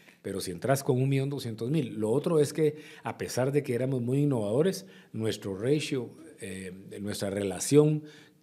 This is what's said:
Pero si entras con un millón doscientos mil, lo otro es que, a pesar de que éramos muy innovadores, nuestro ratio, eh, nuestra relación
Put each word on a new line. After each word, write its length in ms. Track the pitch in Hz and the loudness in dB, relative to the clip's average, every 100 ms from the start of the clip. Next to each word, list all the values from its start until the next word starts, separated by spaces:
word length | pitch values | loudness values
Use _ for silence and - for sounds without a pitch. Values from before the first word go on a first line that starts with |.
| - - | -20 -12
Pero 180 | 98 95 | -8 -6
si 100 | 92 | -6
entras 320 | 87 113 139 | -2 0 2
con 180 | - 127 | 2 2
un 80 | 135 | 2
millón 220 | 139 135 | 0 0
doscientos 400 | 139 120 107 117 | -4 -6 -6 -2
mil, 240 | 160 117 107 | 0 -2 -2
lo 100 | 107 | 0
otro 300 | 135 175 156 | 2 4 2
es 120 | 143 | 2
que, 240 | - 151 147 - - | 2 0 0 -10 -10
a 120 | 117 - | -8 -6
pesar 340 | 92 - 131 | -4 0 2
de 100 | 143 | 2
que 120 | 135 117 | 0 0
éramos 260 | 131 131 | 0 0
muy 200 | 120 135 | 2 2
innovadores, 640 | 147 123 104 120 180 185 - - - | 4 2 2 2 2 0 -8 -20 -12
nuestro 440 | 110 110 - 104 95 | -4 -4 -2 -6 -4
ratio, 540 | 123 151 147 135 117 - - - | 0 0 0 -4 -4 -12 -20 -14
eh, 320 | 101 95 95 92 - 104 | -12 -10 -10 -12 -14 -8
nuestra 300 | 101 101 101 | -6 -4 -2
relación 720 | 98 98 87 - 143 151 151 - - - _ | 0 -2 -2 4 6 6 4 -4 -16 -20 _